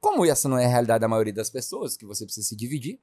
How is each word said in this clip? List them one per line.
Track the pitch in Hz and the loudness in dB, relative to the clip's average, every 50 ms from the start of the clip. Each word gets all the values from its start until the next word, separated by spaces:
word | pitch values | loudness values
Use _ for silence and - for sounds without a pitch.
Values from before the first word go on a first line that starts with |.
Como | - 427 415 320 190 | 2 2 2 4 4
essa | 165 143 - - 143 | 4 4 2 2 0
não | 131 | 2
é | 127 123 | 2 4
a | 123 | 4
realidade | 123 123 120 113 117 113 113 | 4 4 4 4 2 2 4
da | 113 | 2
maioria | 113 110 110 110 101 | 2 2 2 0 -2
das | 101 110 - | -6 -6 -6
pessoas, | - 131 120 - - 156 135 127 - | -6 -8 -8 -8 -8 -6 -6 -6 -8
que | - - | -8 -10
você | 101 101 - 110 | -12 -10 -10 -10
precisa | 101 - - 104 - | -10 -10 -8 -6 -6
se | - | -6
dividir | 107 117 120 143 151 117 143 233 262 | -6 -6 -6 -6 -6 -6 -6 -10 -12